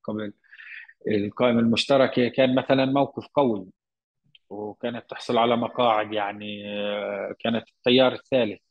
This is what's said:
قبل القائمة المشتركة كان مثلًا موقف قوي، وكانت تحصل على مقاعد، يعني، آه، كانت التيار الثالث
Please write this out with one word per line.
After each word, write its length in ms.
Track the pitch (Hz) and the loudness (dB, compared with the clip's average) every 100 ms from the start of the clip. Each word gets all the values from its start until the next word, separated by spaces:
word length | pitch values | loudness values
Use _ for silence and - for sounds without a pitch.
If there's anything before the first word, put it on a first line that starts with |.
قبل 300 | - 107 104 - _ - - - - _ - | -8 -8 -8 -14 _ -20 -20 -20 -20 _ -4
القائمة 520 | 107 104 - 123 117 | -2 -2 0 2 4
المشتركة 680 | 117 113 - 139 127 - 120 | 2 0 2 2 4 2 0
كان 280 | - 131 127 | 2 2 2
مثلًا 300 | 127 135 131 | 2 2 2
موقف 420 | 139 139 - - | 2 0 -4 -4
قوي، 320 | - 135 104 92 _ _ _ _ _ _ _ _ | 0 2 0 -8 _ _ _ _ _ _ _ _
وكانت 600 | 101 107 101 120 120 _ | -12 -12 -8 -10 -10 _
تحصل 280 | - - 120 | -14 -2 2
على 200 | 117 117 | 2 2
مقاعد، 560 | 120 - 123 107 107 | -2 0 2 2 0
يعني، 560 | 107 101 104 104 104 104 | -4 -4 -8 -12 -12 -10
آه، 680 | 104 104 104 101 101 98 - | -6 -6 -4 -6 -6 -8 -6
كانت 300 | 117 113 - | -4 -4 -6
التيار 440 | _ 127 123 131 | _ 2 4 4
الثالث 480 | 120 _ 131 110 95 _ | 2 _ 0 0 -4 _